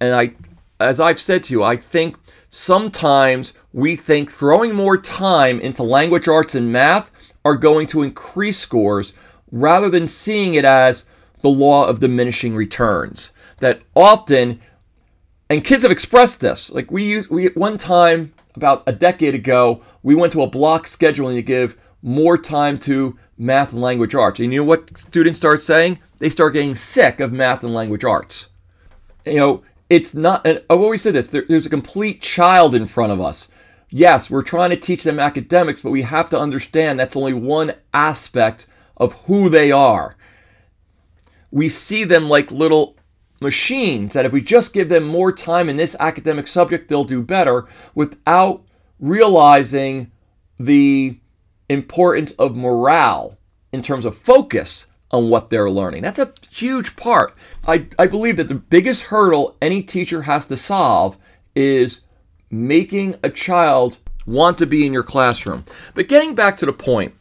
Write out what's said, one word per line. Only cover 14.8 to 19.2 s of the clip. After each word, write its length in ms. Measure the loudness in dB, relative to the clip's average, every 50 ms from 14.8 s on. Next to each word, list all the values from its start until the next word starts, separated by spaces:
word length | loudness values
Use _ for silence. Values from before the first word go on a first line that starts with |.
| _ _ _ _ _ _ _ _ _ _ _ _ _ -4
and 160 | -4 -2 0
kids 200 | 2 2 4 4
have 80 | 2
expressed 500 | 2 0 0 2 4 4 4 4 2 -2
this, 300 | -4 -4 -4 -4 -8 -10
like 180 | -10 -10 -8 -6
we, 320 | -6 -6 -4 -4 -4 -6 -6 -4
we 160 | -2 -2 -2
at 100 | -2 0
one 220 | -2 -2 -4 -4 -6
time, 560 | -4 0 2 4 4 4 2 0 -2 -8 _ _ _ _ _
about 260 | -2 0 0 0 0 -2 -6
a 60 | -2
decade 420 | 0 2 0 2 2